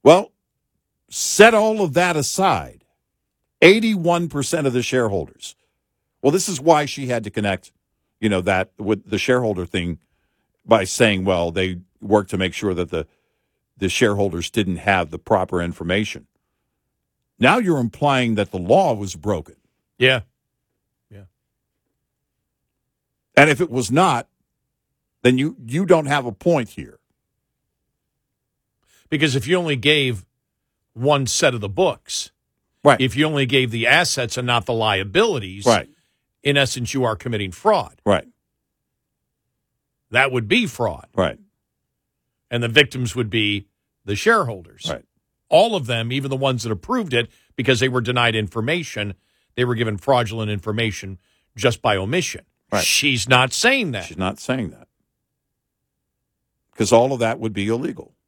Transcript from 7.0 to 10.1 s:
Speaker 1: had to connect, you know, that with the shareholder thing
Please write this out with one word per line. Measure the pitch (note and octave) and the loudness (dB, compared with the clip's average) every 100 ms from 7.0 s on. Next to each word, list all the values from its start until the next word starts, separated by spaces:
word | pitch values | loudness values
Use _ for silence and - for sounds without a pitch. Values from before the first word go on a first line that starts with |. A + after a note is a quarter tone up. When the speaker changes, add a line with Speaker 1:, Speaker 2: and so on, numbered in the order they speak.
| B2+ | -4
Speaker 1:
had | A#2+ | -4
to | G#2+ | -4
connect, | A2 G#2 F#2+ - _ _ _ _ _ | -4 -4 -4 -8 _ _ _ _ _
you | A2 | 0
know, | F#2 | 0
that | F2+ F#2 F#2+ _ | 2 0 -2 _
with | G#2 G2+ - | -4 -4 -2
the | G2+ | -4
shareholder | - B2 A#2 F#2 F2 | 2 2 2 -4 -4
thing | F#2+ F2 E2+ _ | -4 -4 -8 _